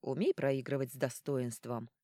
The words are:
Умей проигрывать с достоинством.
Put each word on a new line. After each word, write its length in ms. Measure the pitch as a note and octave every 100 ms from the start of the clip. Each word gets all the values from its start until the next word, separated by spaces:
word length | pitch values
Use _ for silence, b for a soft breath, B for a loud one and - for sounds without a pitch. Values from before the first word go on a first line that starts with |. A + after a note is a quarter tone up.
Умей 340 | - C3+ B3+
проигрывать 580 | - C#3 C3+ C3 C3+ C3
с 40 | C3
достоинством. 920 | C3 - - C3+ B2 A2+ A#2 A#2+ A#2 _